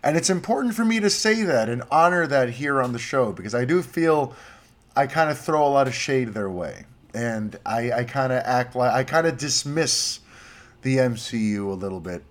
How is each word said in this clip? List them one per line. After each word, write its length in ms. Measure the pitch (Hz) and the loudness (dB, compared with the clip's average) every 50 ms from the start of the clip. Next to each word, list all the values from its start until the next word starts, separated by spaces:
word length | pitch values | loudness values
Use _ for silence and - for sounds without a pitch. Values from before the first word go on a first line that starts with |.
| - | 0
And 140 | 139 151 | 2 0
it's 120 | 165 165 - | 2 2 0
important 440 | 190 175 175 - 226 277 269 240 214 | -2 -2 0 -2 -2 0 0 -2 -2
for 100 | 220 233 | 0 0
me 160 | 220 226 226 | 0 2 2
to 100 | 208 202 | 2 0
say 340 | 202 - - 220 220 220 214 | 0 2 2 2 2 2 2
that 260 | 180 147 117 110 110 | 2 2 2 2 0
and 140 | 117 123 120 - | -2 -6 -4 0
honor 380 | 143 156 170 175 180 175 165 | 2 4 4 4 4 2 0
that 220 | 143 139 135 131 120 | 2 2 2 2 0
here 320 | 117 120 143 143 143 135 | -2 -4 -2 0 0 0
on 100 | 127 123 | 0 0
the 80 | 120 117 | -2 -6
show, 320 | 117 - - 135 123 107 | -6 -2 0 0 0 0
because 240 | 92 - 90 104 110 | -2 -6 -8 -4 -2
I 80 | 120 123 | -2 0
do 180 | 123 165 185 | 2 2 0
feel 540 | 175 - - 170 165 165 156 151 139 127 - - - - - - - _ _ _ _ _ _ | 0 0 -2 0 4 4 4 2 2 -2 -6 -16 -20 -20 -20 -20 -20 _ _ _ _ _ _
I 100 | 135 143 | 0 0
kinda 280 | 135 - 160 160 151 147 | 2 2 2 2 2 0
throw 300 | - - - 160 151 147 | -4 -2 0 2 4 4
a 20 | |
lot 200 | 143 139 139 135 127 | 4 4 4 2 2
of 40 | 117 | 0
shade 400 | - - - 139 131 127 113 104 | -4 -2 0 0 0 0 -2 -4
their 160 | 110 101 98 | -4 -4 -4
way. 360 | 92 90 85 73 - - - - - _ _ _ - | -4 -6 -8 -8 -10 -14 -18 -20 -20 _ _ _ -8
And 460 | 110 117 117 113 110 107 107 - - - | -4 -4 -2 -2 -4 -6 -6 -10 -10 -6
I, 260 | - 110 117 120 120 | -4 -4 -2 -2 -2
I 120 | 110 117 123 | -2 -2 -2
kinda 420 | 120 - 139 131 127 127 127 - | -2 -2 -2 0 0 0 -2 0
act 300 | - 127 123 123 123 - | 0 0 0 0 -2 -2
like, 160 | 127 127 127 110 | 0 2 2 2
I 100 | 127 131 | 2 0
kinda 300 | - - 165 165 165 139 | 2 2 2 2 2 0
dismiss 880 | 123 143 147 123 - - 143 143 160 160 123 - - - - - - - - - - - - - - - - _ _ - | -2 -4 -2 -2 -2 -2 -2 -2 -2 0 0 0 -2 -2 -4 -6 -8 -14 -20 -20 -20 -20 -20 -20 -20 -20 -20 _ _ -2
the 160 | 131 131 131 | 0 2 4
M 160 | 127 127 120 | 4 2 0
C 200 | 117 117 - 120 113 110 107 | -4 -8 -6 -2 -2 0 0
U 200 | 104 101 101 98 | 0 -2 -2 -4
a 40 | 95 | -6
little 260 | 92 95 98 95 92 | -6 -6 -8 -8 -8
bit. 240 | 78 92 87 85 - - | -8 -10 -10 -10 -12 -16